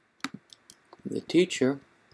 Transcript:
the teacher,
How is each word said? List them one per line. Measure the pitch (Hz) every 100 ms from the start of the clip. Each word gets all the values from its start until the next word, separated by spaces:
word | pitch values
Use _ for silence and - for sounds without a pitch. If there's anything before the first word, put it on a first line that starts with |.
| _ _ - - - - - - _ -
the | - -
teacher, | - 165 180 - 127 139 - _ _